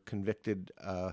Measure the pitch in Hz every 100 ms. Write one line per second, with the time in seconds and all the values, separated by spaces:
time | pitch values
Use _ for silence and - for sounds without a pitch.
0 | - 104 98 104 - 98 90 - 98 92
1 | 92